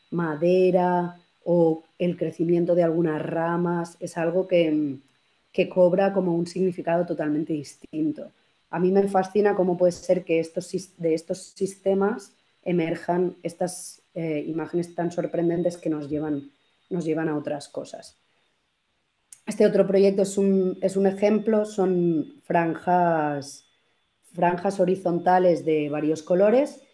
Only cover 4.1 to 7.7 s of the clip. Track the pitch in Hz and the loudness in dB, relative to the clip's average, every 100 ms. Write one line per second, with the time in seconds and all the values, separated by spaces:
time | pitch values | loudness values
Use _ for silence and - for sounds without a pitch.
4.1 | 175 170 180 185 175 165 151 147 131 _ | -4 -2 -2 2 2 2 2 -2 -6 _
5.1 | _ _ _ _ - 180 185 180 180 196 | _ _ _ _ -4 -2 4 4 4 2
6.1 | 196 185 170 170 180 185 180 165 170 175 | 2 0 0 -2 -2 -2 -2 -2 0 0
7.1 | 156 151 151 165 156 139 | -4 -2 -2 -4 -6 -8